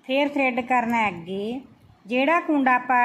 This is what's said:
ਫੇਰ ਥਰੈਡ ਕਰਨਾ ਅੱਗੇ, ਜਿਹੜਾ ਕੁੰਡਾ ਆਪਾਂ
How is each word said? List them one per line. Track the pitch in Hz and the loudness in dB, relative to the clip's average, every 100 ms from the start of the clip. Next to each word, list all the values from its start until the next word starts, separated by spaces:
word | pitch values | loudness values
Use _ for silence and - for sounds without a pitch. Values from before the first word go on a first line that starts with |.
| - | -2
ਫੇਰ | 269 285 | 0 0
ਥਰੈਡ | 285 262 247 | 0 0 -2
ਕਰਨਾ | 240 247 233 233 208 | 0 0 0 0 -2
ਅੱਗੇ, | 175 165 190 208 254 - - - _ 190 | -4 -10 -8 -6 -8 -12 -20 -20 _ -4
ਜਿਹੜਾ | 247 269 339 | 0 2 0
ਕੁੰਡਾ | 339 294 262 | 2 2 4
ਆਪਾਂ | 247 247 247 | 2 2 2